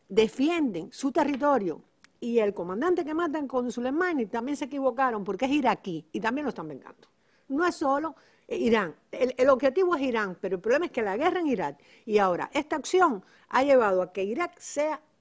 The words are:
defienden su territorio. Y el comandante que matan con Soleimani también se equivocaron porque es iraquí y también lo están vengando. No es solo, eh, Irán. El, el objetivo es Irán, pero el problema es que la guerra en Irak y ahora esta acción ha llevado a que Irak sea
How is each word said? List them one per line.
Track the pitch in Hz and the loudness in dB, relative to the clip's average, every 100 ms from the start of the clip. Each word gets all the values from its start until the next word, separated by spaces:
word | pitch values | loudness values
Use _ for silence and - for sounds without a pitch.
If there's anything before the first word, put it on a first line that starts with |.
| _ | _
defienden | 196 214 - 285 349 277 170 - | 2 2 2 0 2 0 -2 -10
su | - 269 | -6 -4
territorio. | 320 294 269 294 262 185 143 - _ _ _ | 0 0 0 2 2 0 -6 -12 _ _ _
Y | 240 233 | -2 2
el | 208 | 2
comandante | 196 175 190 339 359 294 | 0 -6 -2 0 0 -2
que | |
matan | 311 349 311 269 | -2 -2 -4 -4
con | 254 247 | -2 -2
Soleimani | 233 247 294 359 311 214 | -4 -4 -2 0 0 -2
también | 233 247 294 | -4 -4 -6
se | 285 | -6
equivocaron | 277 269 240 262 220 | -2 -2 2 0 0
porque | 196 190 254 | -4 -2 0
es | |
iraquí | 294 254 202 196 160 - | 2 2 0 -4 -8 -8
y | 214 | -4
también | 220 269 185 | -2 -2 -4
lo | |
están | - 160 | -6 -10
vengando. | 131 - - _ _ _ _ - | -12 -16 -20 _ _ _ _ -6
No | 269 349 | -2 -2
es | 349 | 0
solo, | 285 277 311 - _ _ - | 0 0 -2 -10 _ _ -10
eh, | - | -2
Irán. | 240 220 180 - _ | 2 2 0 -8 _
El, | - 254 254 | -2 -2 2
el | 262 | 4
objetivo | 262 269 262 359 330 | 4 4 2 2 2
es | |
Irán, | 269 226 202 175 | 0 0 -2 -4
pero | 185 185 | -6 -4
el | |
problema | 220 285 349 | 0 0 0
es | |
que | - | -2
la | 208 202 | -2 0
guerra | 339 359 | 0 0
en | 320 | 0
Irak | 220 147 139 _ - - | 0 -2 -8 _ -16 -2
y | 208 | 2
ahora | 190 165 135 | 2 0 -2
esta | - - 311 | -4 -2 -6
acción | - 370 349 196 - _ _ | 0 4 4 2 -8 _ _
ha | 247 | 0
llevado | 285 262 214 185 | 6 6 6 2
a | 180 | 0
que | 196 | -4
Irak | 196 240 349 - | -4 -4 -6 -8
sea | - 285 302 302 - _ | -8 -4 -2 -4 -12 _